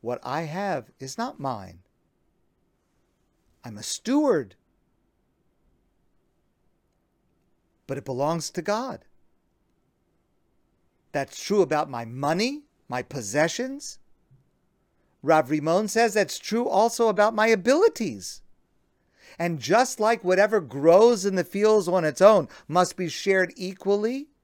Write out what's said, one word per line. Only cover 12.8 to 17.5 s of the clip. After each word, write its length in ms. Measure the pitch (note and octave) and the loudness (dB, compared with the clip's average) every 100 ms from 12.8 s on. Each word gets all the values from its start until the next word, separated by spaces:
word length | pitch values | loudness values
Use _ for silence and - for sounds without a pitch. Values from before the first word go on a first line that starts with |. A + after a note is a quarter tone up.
| _ | _
my 120 | B2 | -10
possessions. 1000 | - C3+ G#2 B2+ D#3+ - C4 C#4 - - _ _ _ _ _ _ _ _ _ _ _ _ | -8 -10 -4 0 0 -2 -8 -10 -16 -18 _ _ _ _ _ _ _ _ _ _ _ _
Rav 280 | C3+ D#3+ C3+ | 2 2 4
Rimon 380 | D3+ D3+ F3 G#3+ | -2 0 0 0
says 260 | A3+ A#3 | 0 2
that's 260 | G#3 G3 - | 2 -2 -4
true 280 | - A3 A#3+ | -6 -4 0
also 400 | - A3+ A3+ A#3 | 2 0 2 0
about 260 | G3 G#3 | 2 2
my 140 | G#3+ | 2
abilities. 960 | A3 | 2